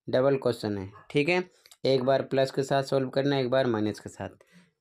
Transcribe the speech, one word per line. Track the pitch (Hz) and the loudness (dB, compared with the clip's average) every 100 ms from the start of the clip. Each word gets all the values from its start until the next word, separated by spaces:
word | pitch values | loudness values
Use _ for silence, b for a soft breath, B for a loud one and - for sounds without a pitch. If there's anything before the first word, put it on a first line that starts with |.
| - | -2
डबल | 123 135 139 | 2 2 2
क्वेश्चन | 123 117 110 101 | 0 -2 -4 -6
है, | 95 - - | -8 -14 -4
ठीक | 147 147 | 0 2
है। | 180 180 b b b 127 | 2 -2 b b b 0
एक | 135 | 2
बार | 127 135 127 | 2 0 0
प्लस | 135 135 | 0 0
के | - | 0
साथ | 135 139 135 | -2 0 0
सॉल्व | 139 131 | -2 -2
करना, | 135 139 139 | -2 0 0
एक | 127 | 0
बार | 131 131 | 2 2
माइनस | 110 107 101 | 0 0 -4
के | - | -10
साथ, | - 95 - _ b b b | -12 -12 -14 _ b b b